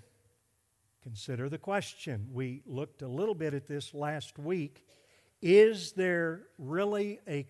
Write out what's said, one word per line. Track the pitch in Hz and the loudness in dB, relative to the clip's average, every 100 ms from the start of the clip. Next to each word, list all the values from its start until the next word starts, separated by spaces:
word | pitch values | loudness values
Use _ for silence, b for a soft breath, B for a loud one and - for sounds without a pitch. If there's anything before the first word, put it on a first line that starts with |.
| - _ _ _ _ _ _ _ _ _ | -12 _ _ _ _ _ _ _ _ _
consider | 127 104 - 123 135 | -14 -10 -6 -4 -4
the | 160 | -6
question. | 196 196 - - 160 110 117 | -2 -2 -2 -8 -6 -6 -6
We | 127 131 131 - | -4 -4 -6 -8
looked | 131 151 - | -8 -8 -8
a | 131 | -8
little | 135 214 | -2 -2
bit | 175 156 | 0 -2
at | 139 139 | -4 -6
this | 143 - | -8 -8
last | 143 147 151 117 - | -6 -4 -4 -8 -8
week. | 151 185 143 - - b b b b b | -4 -2 -4 -10 -20 b b b b b
Is | 170 202 220 202 165 | 8 10 10 6 -6
there | 190 185 175 165 175 - - | -2 0 2 0 -4 -12 -12
really | 135 170 208 208 208 208 - | -4 0 0 0 -2 -6 -6
a | 143 | -6